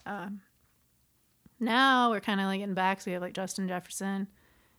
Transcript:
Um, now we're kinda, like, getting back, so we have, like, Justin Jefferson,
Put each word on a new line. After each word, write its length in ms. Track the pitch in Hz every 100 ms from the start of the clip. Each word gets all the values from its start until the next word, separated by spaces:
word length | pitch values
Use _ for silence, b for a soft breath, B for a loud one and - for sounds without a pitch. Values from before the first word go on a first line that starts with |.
| -
Um, 340 | 202 180 202 - _ _ _ _ _ _ _ _ _ _ -
now 480 | 233 240 269 254 240
we're 100 | 208
kinda, 260 | 220 196 196
like, 140 | 196
getting 140 | 202
back, 280 | 185 185 196
so 80 | 196
we 20 |
have, 80 | 180
like, 140 | 180
Justin 340 | 180 185 - 185
Jefferson, 580 | 180 - - 196 196 196 b b b b